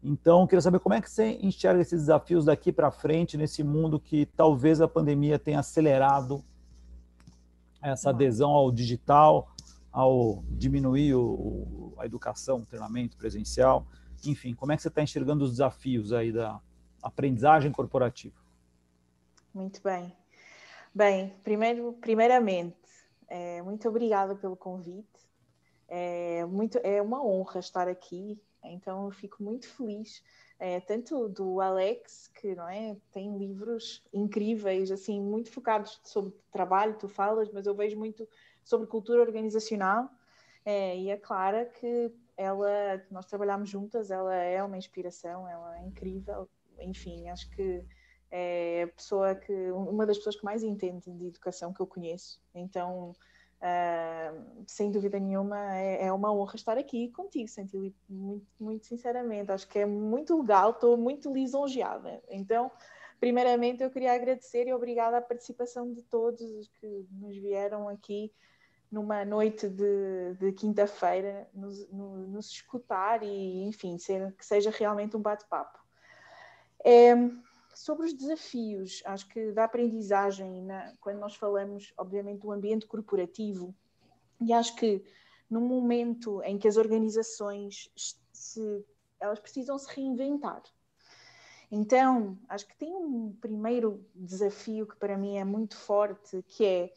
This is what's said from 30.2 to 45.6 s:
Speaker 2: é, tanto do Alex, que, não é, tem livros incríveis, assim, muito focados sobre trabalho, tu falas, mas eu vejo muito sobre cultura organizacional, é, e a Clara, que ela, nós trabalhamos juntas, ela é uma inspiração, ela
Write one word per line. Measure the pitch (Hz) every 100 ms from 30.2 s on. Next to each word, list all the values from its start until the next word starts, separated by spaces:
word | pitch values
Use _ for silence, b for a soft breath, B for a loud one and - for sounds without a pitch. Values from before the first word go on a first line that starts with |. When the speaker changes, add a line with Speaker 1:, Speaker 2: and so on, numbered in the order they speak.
| b b b b
Speaker 2:
é, | 185 180
tanto | 185 214 240 302 226
do | 190 190 185
Alex, | 190 190 190 240 - - -
que, | - 208
não | 180 170
é, | 196 220 202 _
tem | 202 202 202
livros | 202 196 214 233 - - _
incríveis, | 202 208 208 208 226 208 190 190
assim, | 190 - 202
muito | 202 214 233
focados | - 240 214 208 -
sobre | - - 196 - _
trabalho, | 196 185 185 214 214
tu | 196
falas, | 196 202 220 208
mas | 202 196
eu |
vejo | 202 208 214
muito | 220 214 220 b b b
sobre | _ 226 220
cultura | 226 196 240
organizacional, | 233 220 220 214 214 214 190 208 262 _ b b b b
é, | - 202 190 180
e | 190
a | 202
Clara, | - 202 190 214
que | 240 - 240 240 233 233 _ -
ela, | 190 196 202 202 202 190 190
nós | 190 190
trabalhamos | 202 202 196 202
juntas, | 196 202 233 208
ela | 185 190
é | 185 175 185
uma | 202 190
inspiração, | 190 - 180 175 170 175 185
ela | 170